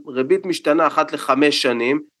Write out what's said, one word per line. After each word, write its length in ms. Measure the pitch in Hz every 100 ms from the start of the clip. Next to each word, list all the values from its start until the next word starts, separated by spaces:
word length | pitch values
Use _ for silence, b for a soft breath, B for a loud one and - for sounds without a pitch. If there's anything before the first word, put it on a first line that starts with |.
| -
ריבית 400 | 127 131 190 190
משתנה 400 | 160 156 156 156
אחת 260 | 156 151
לחמש 500 | 147 - 131 147 147
שנים, 400 | 135 120 120 147 - _